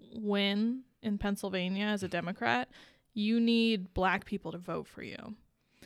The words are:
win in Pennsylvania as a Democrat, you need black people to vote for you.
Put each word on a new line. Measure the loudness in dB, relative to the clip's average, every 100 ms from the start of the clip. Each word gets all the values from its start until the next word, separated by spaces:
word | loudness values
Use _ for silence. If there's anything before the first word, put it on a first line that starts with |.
| -10
win | -6 0 2 2 2 0 0 -8 _
in | -4 -2
Pennsylvania | 0 -2 -2 -2 0 0 0
as | 0
a | -2
Democrat, | -2 -4 -2 0 0 0 -10 -20 _ _
you | -2 2 4
need | 4 4 4 2 -2
black | 0 2 2
people | -2 -6 -6
to | -8
vote | -6 -6 -6
for | -12
you. | -12 -10 -12 -14 _ _ _ _